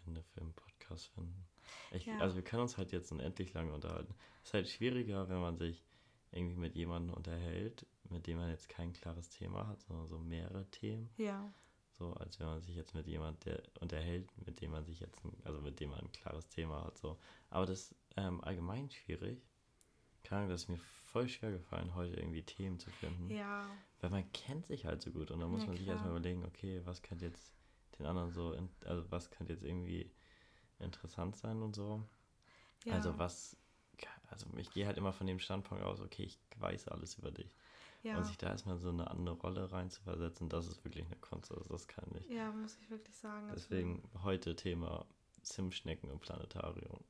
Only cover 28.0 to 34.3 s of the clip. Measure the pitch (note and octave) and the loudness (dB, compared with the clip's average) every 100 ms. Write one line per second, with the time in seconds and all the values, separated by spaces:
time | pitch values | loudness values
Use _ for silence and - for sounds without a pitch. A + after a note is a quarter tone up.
28 | D2 F2+ F2 F2 E2+ D2+ F#2 - - F2 | 2 2 2 2 2 2 -2 -4 0 0
29 | E2+ F2 - - E2+ E2 D2 F2+ F2 F2 | 2 0 -2 -4 -2 0 0 0 2 0
30 | F2 - - - - - - - F2+ - | -2 -8 -20 -20 -20 -20 -20 -4 -4 -2
31 | - - F2 G#2+ A2+ A2 A2 G#2 G2+ G#2+ | -4 0 0 0 0 2 2 0 0 0
32 | G#2+ - - _ - - - - A#3 G#2+ | -2 -8 -20 _ -20 -20 -20 -8 2 4
33 | F2 D#2 F2 - - - - - - - | 4 4 2 0 -8 -12 -20 -20 -20 -12
34 | - - - | -10 -10 -10